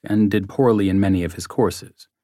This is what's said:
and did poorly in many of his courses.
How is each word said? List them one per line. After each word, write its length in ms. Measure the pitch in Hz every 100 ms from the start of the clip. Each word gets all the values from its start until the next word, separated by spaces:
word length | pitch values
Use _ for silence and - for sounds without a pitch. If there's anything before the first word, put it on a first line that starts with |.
and 260 | - 104 107
did 200 | 107 95
poorly 400 | - 127 107 98
in 100 | 98
many 240 | 98 95
of 80 | 85
his 140 | - -
courses. 640 | - 113 - - - - _